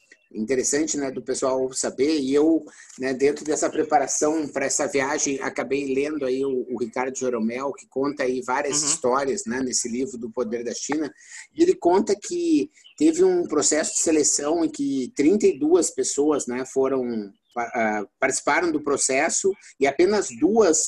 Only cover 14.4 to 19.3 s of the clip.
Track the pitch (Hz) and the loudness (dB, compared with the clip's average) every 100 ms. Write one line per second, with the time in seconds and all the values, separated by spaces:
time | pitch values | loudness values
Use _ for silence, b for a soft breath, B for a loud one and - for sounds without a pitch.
14.4 | 147 170 160 - 143 135 120 - 147 208 | 0 0 0 -2 -2 -2 -4 2 4 4
15.4 | 202 143 151 180 - - 123 - 151 139 | 4 2 4 4 2 -2 -4 0 2 2
16.4 | 123 123 127 135 135 135 123 110 101 - | -2 -6 -4 0 0 0 -2 -4 -8 -14
17.4 | _ 120 117 117 110 107 101 - 131 123 | _ -8 -4 -2 0 -2 -6 -4 -2 -2
18.4 | - 156 175 151 120 135 - 135 165 | 0 0 0 -2 0 0 0 0 0